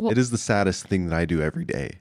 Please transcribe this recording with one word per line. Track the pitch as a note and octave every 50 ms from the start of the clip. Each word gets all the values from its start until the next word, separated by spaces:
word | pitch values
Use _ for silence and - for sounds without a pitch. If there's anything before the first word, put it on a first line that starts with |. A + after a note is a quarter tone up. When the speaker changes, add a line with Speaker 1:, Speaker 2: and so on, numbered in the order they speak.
Speaker 1:
Well, | A3 A3+
Speaker 2:
It | A2
is | B2 B2+ A#2+
the | A#2+ A2
saddest | - - A2 G2+ G2+ F#2+ F2+ - - -
thing | G2+ F#2+ F2+ E2+
that | E2
I | E2 E2+
do | D#2 E2+ D#2+
every | D2+ - - E3+ E3+
day. | - - - C#3+ - - -